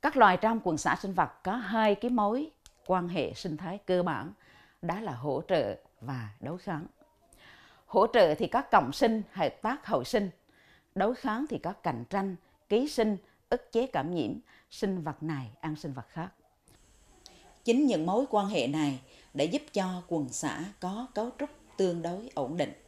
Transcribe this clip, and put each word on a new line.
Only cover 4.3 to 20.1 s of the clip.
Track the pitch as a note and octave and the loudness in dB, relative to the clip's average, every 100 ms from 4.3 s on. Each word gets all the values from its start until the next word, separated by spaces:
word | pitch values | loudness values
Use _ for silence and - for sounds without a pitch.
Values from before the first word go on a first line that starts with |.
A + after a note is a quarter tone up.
| G3 _ - - _ | -14 _ -20 -20 _
đó | E3+ F3+ | -6 -4
là | A3 | -4
hỗ | B2 C#3+ C3 - | -6 -4 -4 0
trợ | F3+ A2 G2 - _ | 0 2 -4 -12 _
và | A#2 C3 A2 G#2 | -8 -8 -8 -12
đối | B2+ F3 | -10 -10
kháng. | - D#3+ D#3+ _ _ _ _ - - - - - _ | -8 -8 -8 _ _ _ _ -20 -20 -20 -20 -20 _
Hỗ | - G#3+ | 4 4
trợ | A#3+ F3+ | 6 6
thì | D3+ F#3+ | 6 0
có | A#3+ | 0
cộng | C#4 G#3+ C#3+ | 4 4 4
sinh, | - A#3+ A3 G3+ | 2 2 2 -4
hợp | - G#3 - | -2 -2 -2
tác, | G#3+ C#4 - | -4 -4 -2
hậu | F#3+ | -2
sinh. | A#2+ B3 G3+ - _ _ _ _ _ | 0 -2 -2 -6 _ _ _ _ _
Đối | - G3 | -2 0
kháng | B3 C4 G#3+ D4+ | 0 -4 -4 -4
thì | A3 | -4
có | E3+ | -6
cạnh | G3 - B2 A#2+ | -6 -6 -6 -4
tranh, | G3 G3 F3+ _ _ _ | -4 -4 -6 _ _ _
ký | G#3+ C#4+ | 0 2
sinh, | C#4 A3 G3+ - _ _ | 2 2 0 -6 _ _
ức | B3 - | -6 -2
chế | A3+ B3 | -2 0
cảm | D#3 C#3 | -2 -2
nhiễm, | F3 A#2 - - - _ | -2 -2 -4 -10 -20 _
sinh | - G#3 F#3+ | -6 -2 -2
vật | D#3+ D3 | -4 -6
này | D#3 D3 B2 A2+ | -6 -6 -6 -10
ăn | D#3+ D3+ | -8 -8
sinh | D#3+ | -8
vật | C3 - | -10 -12
khác. | - F3 _ _ _ _ - _ _ _ - - - - - | -10 -10 _ _ _ _ -20 _ _ _ -20 -20 -20 -20 -10
Chính | - A#3 D4 | 2 4 4
những | F#3 D#3+ | 2 2
mối | G3+ C4+ | 0 2
quan | G#3+ G3 | 0 0
hệ | G#3 B2 | 0 0
này | D3 D3 C3+ - - - | 0 0 -2 -10 -20 -14
đã | C#3 | -4
giúp | D3+ A#3+ - | -2 -2 -4
cho | - F#3 F3+ | -4 -4 -4
quần | F3 | -4